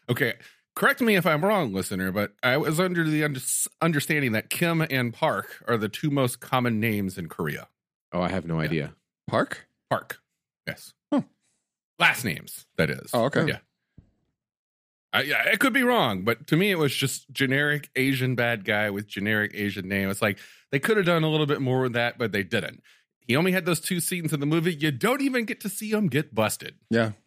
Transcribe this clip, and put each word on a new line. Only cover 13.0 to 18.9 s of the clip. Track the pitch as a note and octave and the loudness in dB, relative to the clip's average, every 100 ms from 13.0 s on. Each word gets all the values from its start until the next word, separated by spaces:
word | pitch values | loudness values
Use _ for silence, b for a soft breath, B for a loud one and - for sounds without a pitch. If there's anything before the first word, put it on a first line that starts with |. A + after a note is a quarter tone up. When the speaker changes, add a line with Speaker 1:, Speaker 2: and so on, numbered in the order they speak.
| - | -2
Speaker 3:
Oh, | B2 | 0
okay. | A#2+ - D#3 | 2 2 0
Speaker 1:
Yeah. | - - _ _ - - _ _ _ _ _ _ _ _ _ _ | -2 -10 _ _ -20 -20 _ _ _ _ _ _ _ _ _ _
I, | G#2 | -2
yeah, | C#3 B2 C3 | 0 0 2
it | G#3+ | 2
could | C4+ | 2
be | B3 | 2
wrong, | B3 A#3+ C#3+ F#2+ | 2 4 2 0
but | G2 A#2 - | -2 -2 0
to | D#3 | 2
me, | G3+ | 4
it | F3+ | 2
was | D3 | 0
just | - C3+ - - | 0 -2 -4 -10
generic | B2+ C3+ C3+ D3 D3 - | -2 0 2 0 -2 -4
Asian | - C3 C3 B2+ | -2 0 0 0
bad | B2 A#2+ A#2 | 0 0 -2
guy | G2 G#2 G#2+ | 0 0 0